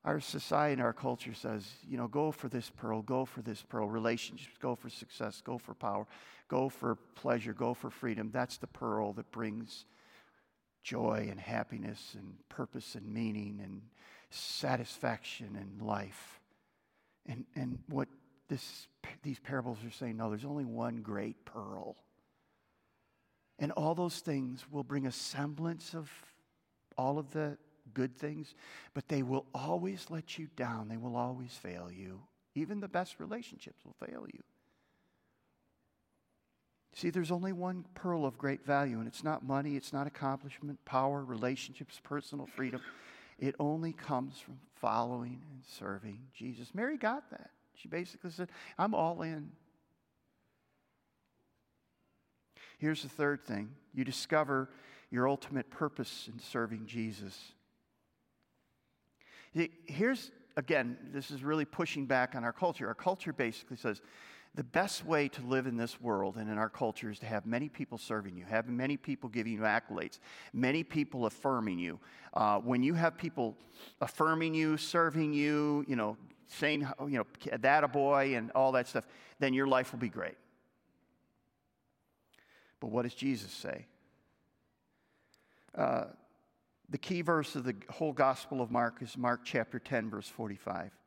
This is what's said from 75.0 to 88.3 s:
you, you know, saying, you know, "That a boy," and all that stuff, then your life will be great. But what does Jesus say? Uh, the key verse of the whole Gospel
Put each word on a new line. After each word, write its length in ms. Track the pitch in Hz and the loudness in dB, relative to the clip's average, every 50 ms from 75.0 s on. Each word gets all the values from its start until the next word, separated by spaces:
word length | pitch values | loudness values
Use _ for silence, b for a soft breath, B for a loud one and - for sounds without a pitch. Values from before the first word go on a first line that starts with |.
| 165 165 147 160 156 151 147 | 6 6 6 4 4 4 4
you, 520 | 147 147 147 151 147 147 147 147 147 143 | 4 6 6 6 6 6 6 4 2 2
you 80 | 143 135 | 2 2
know, 220 | 117 107 104 110 - - - - _ - | 2 2 2 0 -4 -12 -20 -20 _ -20
saying, 400 | - - - 151 147 151 147 147 131 - - 139 | -14 -4 2 4 4 4 4 2 -2 -2 -4 -2
you 100 | 147 139 | 0 2
know, 100 | 123 104 - - - - 135 - 120 | 2 0 0 -4 -8 -4 -2 -2 4
"That 260 | 110 131 143 151 147 | 6 8 8 8 8
a 20 | |
boy," 480 | 139 123 143 139 139 143 139 135 139 131 | 6 6 4 6 8 8 8 6 6 4
and 160 | 120 113 117 | 2 0 2
all 220 | - - 135 131 131 | 4 6 6 8 6
that 140 | 127 123 | 4 2
stuff, 200 | - - 135 - B B B B B B B | 4 0 -2 -2 B B B B B B B
then 140 | 143 135 127 | 2 4 6
your 140 | 131 135 | 4 6
life 260 | 139 131 127 127 - - | 6 6 6 4 2 -2
will 60 | 117 | -2
be 100 | 123 110 | -2 -2
great. 280 | 85 113 87 80 - - _ _ _ _ _ _ _ _ _ _ _ _ _ _ _ _ _ _ _ _ _ _ _ _ _ _ _ _ _ _ _ _ _ _ _ _ _ _ b b b b b b b b b b | 0 -2 -4 -4 -4 -8 _ _ _ _ _ _ _ _ _ _ _ _ _ _ _ _ _ _ _ _ _ _ _ _ _ _ _ _ _ _ _ _ _ _ _ _ _ _ b b b b b b b b b b
But 60 | 131 | -6
what 160 | 117 107 123 117 | 0 2 2 2
does 120 | 120 - | 0 -2
Jesus 360 | - 131 135 135 110 101 90 | 0 0 2 2 0 -2 -8
say? 360 | - - - - - - - - _ _ _ _ _ _ _ _ _ _ _ _ _ _ _ _ _ _ _ _ b b b b b b b b b b b b b b b b - | -10 -8 -6 -6 -6 -6 -8 -16 _ _ _ _ _ _ _ _ _ _ _ _ _ _ _ _ _ _ _ _ b b b b b b b b b b b b b b b b 0
Uh, 320 | - 156 - 123 117 - - - - - _ _ _ _ _ _ _ _ _ _ _ _ - | 2 4 4 6 4 2 -2 -8 -18 -20 _ _ _ _ _ _ _ _ _ _ _ _ -6
the 80 | - | -6
key 240 | - - - 190 175 | -4 -2 0 0 2
verse 340 | 170 160 170 156 147 - - | 4 6 6 4 4 2 -2
of 80 | 143 120 | -2 0
the 120 | 127 113 98 - - | 0 -2 -2 -6 -12
whole 220 | - - 160 156 | -4 -2 0 0
Gospel 480 | 135 147 139 131 | 4 6 6 6